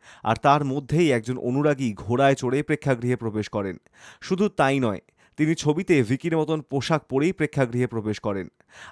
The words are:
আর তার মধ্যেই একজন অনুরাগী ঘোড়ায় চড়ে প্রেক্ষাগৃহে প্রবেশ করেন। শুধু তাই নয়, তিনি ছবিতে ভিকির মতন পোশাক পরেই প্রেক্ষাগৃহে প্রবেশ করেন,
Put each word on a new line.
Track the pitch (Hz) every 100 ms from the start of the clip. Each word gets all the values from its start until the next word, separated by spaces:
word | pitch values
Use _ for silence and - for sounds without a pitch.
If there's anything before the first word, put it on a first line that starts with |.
| - -
আর | 110 113
তার | 143 147
মধ্যেই | 143 143 131 151 160
একজন | 120 113 127
অনুরাগী | 123 135 147 135 123
ঘোড়ায় | 95 98 123 139 135
চড়ে | 123 139
প্রেক্ষাগৃহে | 147 147 139 120 123 123
প্রবেশ | 113 107 104
করেন। | 104 98 85 _ _ - -
শুধু | - 185 208
তাই | - 135 139
নয়, | 117 98 - _ _ -
তিনি | 156
ছবিতে | 165 151 151 180 147
ভিকির | 107 135 170 160
মতন | 151 156
পোশাক | - 135 - 156 -
পরেই | 135 170
প্রেক্ষাগৃহে | 185 151 139 123 123 123
প্রবেশ | 113 104 104
করেন, | 107 98 87 _ _ - -